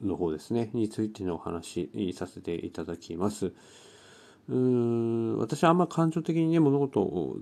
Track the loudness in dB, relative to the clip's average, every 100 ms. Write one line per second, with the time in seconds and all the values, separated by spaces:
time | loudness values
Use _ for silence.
0 | -4 0 -2 -2 -2 -2 -2 -2 -2 -2
1 | -4 -2 -4 -4 -4 -8 -6 -6 -6 -4
2 | -4 -4 -10 -8 -6 -6 -6 -8 -8 -10
3 | -10 -2 -2 -2 -6 -6 -20 -20 -20 -20
4 | -20 -20 -20 -20 -4 0 2 4 2 0
5 | 0 0 -2 -2 -2 2 4 6 2 2
6 | 2 2 0 2 4 6 6 4 2 2
7 | 0 0 -4 -6